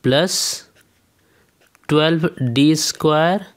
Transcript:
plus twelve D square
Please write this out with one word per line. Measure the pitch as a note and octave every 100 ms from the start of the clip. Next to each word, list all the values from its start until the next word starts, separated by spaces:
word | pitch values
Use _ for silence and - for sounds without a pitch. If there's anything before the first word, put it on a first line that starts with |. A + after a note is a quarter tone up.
plus | C3 C#3 F#3+ - - - - _ _ _ _ _ _ _ _ _ _ _ -
twelve | D3+ D#3 E3 E3+ - B2+
D | A#2+ D3
square | D#3 - - D#3 D3+ E3 G3+ F#3+